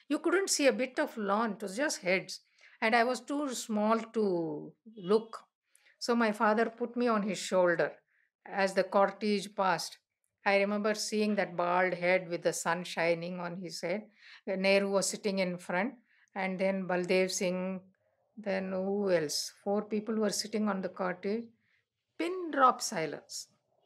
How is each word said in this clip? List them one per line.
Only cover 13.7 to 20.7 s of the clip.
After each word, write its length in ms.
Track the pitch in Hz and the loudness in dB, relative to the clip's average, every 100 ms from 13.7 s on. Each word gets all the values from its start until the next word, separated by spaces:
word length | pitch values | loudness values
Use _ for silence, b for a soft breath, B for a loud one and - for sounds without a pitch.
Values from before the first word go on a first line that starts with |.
| 165 | -8
head. 220 | 170 196 - B B B - | -4 -4 -6 B B B -6
Nehru 440 | 190 190 196 196 | 0 4 4 4
was 180 | 196 180 | 2 0
sitting 300 | - 214 190 | -2 -2 0
in 180 | 180 175 | -2 -4
front, 380 | - 180 220 - b b b 208 | -4 -2 -2 -6 b b b -6
and 220 | 190 185 | -4 0
then 300 | 190 196 180 | 0 0 -2
Baldev 440 | 180 175 185 185 | -2 2 2 2
Singh, 500 | 185 185 185 185 190 - _ _ _ _ - | 0 -2 -2 -4 -6 -12 _ _ _ _ -12
then 340 | 208 190 190 | -4 -4 -2
who 400 | 190 190 202 196 | -4 -2 -2 2
else? 400 | 175 151 - - - | 2 2 -4 -6 -8
Four 180 | - 208 | -4 -2
people 320 | 208 214 214 220 | -2 -4 -2 0
were 140 | 214 | 0
sitting 400 | 208 202 214 | -2 -4 -2
on 120 | 214 | -2